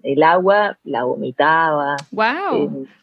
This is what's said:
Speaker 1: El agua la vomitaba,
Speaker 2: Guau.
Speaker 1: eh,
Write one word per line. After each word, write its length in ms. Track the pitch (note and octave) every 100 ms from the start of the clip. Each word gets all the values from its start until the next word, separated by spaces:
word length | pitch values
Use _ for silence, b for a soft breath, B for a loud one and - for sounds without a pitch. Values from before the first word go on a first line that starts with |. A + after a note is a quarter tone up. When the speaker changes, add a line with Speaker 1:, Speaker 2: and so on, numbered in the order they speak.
Speaker 1:
El 220 | - C#3
agua 540 | D#3+ F3 F#3 G3+ G#3 - -
la 180 | C3
vomitaba, 960 | B2+ - C3+ B2+ D3 D#3+ E3 D3+ C#3+ C#3+ D3
Speaker 2:
Guau. 540 | G3 A3 D4 G4 C#4 D3
Speaker 1:
eh, 200 | - - _